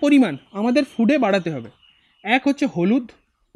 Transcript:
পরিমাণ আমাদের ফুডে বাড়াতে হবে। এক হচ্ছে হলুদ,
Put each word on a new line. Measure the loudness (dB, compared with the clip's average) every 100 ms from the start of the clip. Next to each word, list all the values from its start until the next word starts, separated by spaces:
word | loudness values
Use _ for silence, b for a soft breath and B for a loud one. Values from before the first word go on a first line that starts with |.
পরিমাণ | 2 4 2 -2 _ -6
আমাদের | -2 0 -2
ফুডে | -2 0 2
বাড়াতে | 2 0 -2 -8
হবে। | -12 _ _ _ _ _
এক | -2 0 0
হচ্ছে | -2 -2 -2
হলুদ, | 0 0 -4 -20 _ _ _